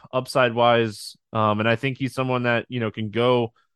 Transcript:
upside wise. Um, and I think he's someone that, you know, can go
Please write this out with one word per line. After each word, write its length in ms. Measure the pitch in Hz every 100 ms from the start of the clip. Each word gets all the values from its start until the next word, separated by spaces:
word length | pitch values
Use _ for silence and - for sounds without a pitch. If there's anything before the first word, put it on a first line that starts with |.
| -
upside 420 | 127 127 139 123
wise. 600 | 113 120 117 113 104 - - _
Um, 260 | 110 107 104
and 100 | 113
I 60 |
think 240 | 113 135 123
he's 160 | 131
someone 300 | - 131 127
that, 220 | 123 117 -
you 100 | 123
know, 140 | 110
can 180 | 113 110
go 420 | 110 123 123 113 _ _